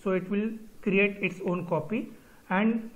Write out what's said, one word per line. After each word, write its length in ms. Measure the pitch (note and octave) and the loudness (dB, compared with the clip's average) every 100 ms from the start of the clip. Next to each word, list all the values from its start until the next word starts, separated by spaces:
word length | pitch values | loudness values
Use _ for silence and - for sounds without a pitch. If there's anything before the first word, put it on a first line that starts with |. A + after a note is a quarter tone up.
So 80 | G3 | -2
it 180 | F#3 F#3 | 0 0
will 220 | G3+ A3 A3+ - - | -2 -2 -6 -14 -6
create 360 | G#3 F#3+ G3+ G3 | 2 4 4 2
its 180 | F#3 - G3 | -4 -2 -2
own 200 | F3+ E3+ | -2 0
copy, 440 | D#3+ - A3+ - - - - - | -2 0 -4 -4 -12 -20 -14 -2
and 420 | F#3+ A3 A#3 - | 2 2 2 -4